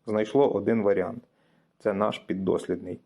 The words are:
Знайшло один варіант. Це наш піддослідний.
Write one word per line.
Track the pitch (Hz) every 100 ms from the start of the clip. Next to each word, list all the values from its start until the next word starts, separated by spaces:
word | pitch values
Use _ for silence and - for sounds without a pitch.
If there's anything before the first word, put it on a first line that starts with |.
| -
Знайшло | 107 107 139 143
один | 101 101 113
варіант. | 101 98 90 - - _ _ _ _ _
Це | 110
наш | 98 107 -
піддослідний. | - 95 92 85 - 87 90 90